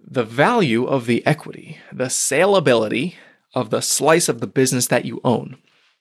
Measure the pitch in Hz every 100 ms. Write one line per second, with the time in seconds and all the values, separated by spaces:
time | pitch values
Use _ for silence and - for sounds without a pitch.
0 | - 127 110 117 165 240 165 113 123 139
1 | 117 117 - 151 - - - 160 - -
2 | 127 - - 139 185 196 135 117 107 113
3 | 170 - - _ _ - 110 113 - -
4 | 143 165 165 127 113 131 131 127 120 123
5 | 123 113 - 113 - - _ _ _ _